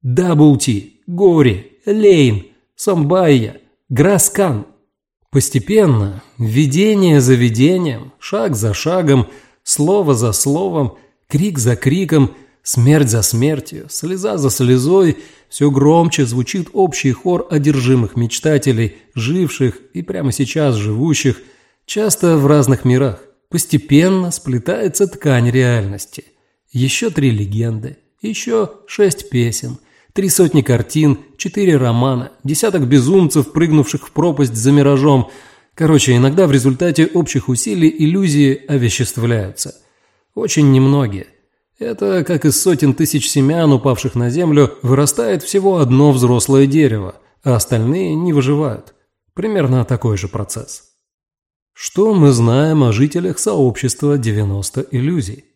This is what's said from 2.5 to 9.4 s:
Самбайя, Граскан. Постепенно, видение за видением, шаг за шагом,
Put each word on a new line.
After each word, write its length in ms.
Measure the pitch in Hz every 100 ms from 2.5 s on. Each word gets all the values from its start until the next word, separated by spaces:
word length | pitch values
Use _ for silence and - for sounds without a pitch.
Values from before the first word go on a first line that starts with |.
| _ _ _
Самбайя, 840 | - 180 147 185 170 135 107 - _ _ _
Граскан. 760 | 123 160 202 - - 190 113 101 _ _ _ _ _ _
Постепенно, 920 | 139 - 135 104 214 190 117 101 95 - -
видение 840 | 113 117 151 147 208 208 185 147
за 140 | 123
видением, 760 | 127 120 110 139 185 170 113 - _
шаг 360 | - 202 220
за 180 | 123 110
шагом, 540 | 98 151 185 160 135 - -